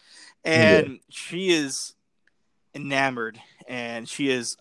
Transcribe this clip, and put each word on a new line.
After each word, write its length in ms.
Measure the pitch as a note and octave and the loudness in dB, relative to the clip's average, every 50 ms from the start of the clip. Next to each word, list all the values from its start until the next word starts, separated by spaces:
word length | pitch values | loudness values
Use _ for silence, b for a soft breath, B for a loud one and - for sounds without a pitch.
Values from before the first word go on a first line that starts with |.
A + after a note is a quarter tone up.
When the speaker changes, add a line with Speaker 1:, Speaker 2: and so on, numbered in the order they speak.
| b b b b b b b b - | b b b b b b b b -2
Speaker 1:
Yeah. 340 | E3 D#3+ D#3+ D#3+ D#3+ D#3+ D#3 | 2 4 6 8 8 8 6
Speaker 2:
And 200 | D3+ C#3 C3 G#2+ _ _ | 4 2 -4 -14 _ _
she 400 | - - - - E3+ E3+ F#3+ F#3 | -16 -16 -12 -10 -6 -2 2 2
is 440 | F3 D#3+ D3 C3+ C3 - - - - _ _ _ _ _ _ _ _ _ _ _ _ _ _ _ - | 2 2 2 -2 -6 -8 -10 -10 -14 _ _ _ _ _ _ _ _ _ _ _ _ _ _ _ -16
enamored, 640 | C3+ C#3+ C#3 C#3 C3+ C#3 C3+ B2+ A#2+ A2+ A2 A2 - b b b b - - | -12 -8 -4 0 0 0 0 0 -4 -6 -8 -8 -12 b b b b -16 -12
and 400 | B2+ B2 A#2 A#2 A#2 A#2 A#2 A#2+ | -10 -8 -8 -8 -8 -10 -10 -10
she 220 | - - D3 C#3 | -6 -4 -2 0
is, 280 | C3 B2+ A#2 - - - | 0 -2 -2 -6 -8 -10